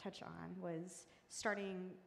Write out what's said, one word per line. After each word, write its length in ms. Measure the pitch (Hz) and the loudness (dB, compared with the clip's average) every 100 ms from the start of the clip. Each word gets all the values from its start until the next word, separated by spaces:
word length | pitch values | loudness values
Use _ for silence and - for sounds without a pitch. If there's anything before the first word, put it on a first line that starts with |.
touch 200 | 196 - | -2 -2
on 340 | - 170 170 180 | -4 -2 -2 0
was 460 | 180 165 180 - - - - | 2 2 0 -4 -10 -18 -8
starting 600 | - 226 202 196 185 185 - | 2 4 4 2 0 -2 -4